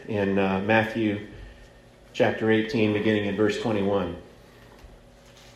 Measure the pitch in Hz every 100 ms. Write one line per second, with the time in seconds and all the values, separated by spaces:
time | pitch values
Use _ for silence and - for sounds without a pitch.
0 | - 104 98 98 95 95 101 110 110 117
1 | 107 101 - - - - - - - -
2 | - - 113 - 110 110 110 117 107 104
3 | 107 107 101 95 107 - 120 104 98 101
4 | 87 85 - - - - - - - -
5 | - - - - -